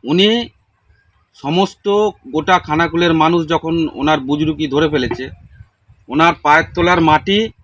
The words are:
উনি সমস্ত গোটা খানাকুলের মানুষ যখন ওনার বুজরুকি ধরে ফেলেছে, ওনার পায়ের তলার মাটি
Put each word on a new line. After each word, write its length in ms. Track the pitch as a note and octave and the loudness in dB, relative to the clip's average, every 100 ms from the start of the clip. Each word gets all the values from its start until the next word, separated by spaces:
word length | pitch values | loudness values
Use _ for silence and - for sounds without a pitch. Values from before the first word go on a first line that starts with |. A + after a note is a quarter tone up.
উনি 440 | A#2+ E3 G3+ A#3 A#3 _ _ _ _ _ _ _ _ | 0 2 2 2 -4 _ _ _ _ _ _ _ _
সমস্ত 540 | _ C#3 F3 F#3+ - G3+ G3+ G#3 - - | _ -4 0 0 -2 -2 0 0 -4 -6
গোটা 260 | D3 D#3+ F3+ | -6 0 0
খানাকুলের 560 | E3 D3+ E3+ E3 F3 | 0 0 0 0 2
মানুষ 340 | E3 D#3 E3+ D#3 | 2 2 0 0
যখন 400 | D#3+ E3 E3+ D#3 | -4 -2 -2 -4
ওনার 260 | - C#3+ D#3 | -2 -2 0
বুজরুকি 460 | C3 D3 D#3 D3+ D3+ | -2 -2 -2 -4 -4
ধরে 220 | C3+ D#3 | 0 0
ফেলেছে, 420 | D3 B2 A#2+ C3 - - - - _ _ _ - | 0 -4 -6 -10 -14 -20 -20 -20 _ _ _ -8
ওনার 260 | C3+ E3+ E3+ | 0 0 0
পায়ের 220 | D3+ D#3 - | 2 2 2
তলার 260 | - F3 F3+ | -2 2 2
মাটি 500 | D#3+ D#3 E3+ G3+ A3 - | 4 2 2 -2 -2 -8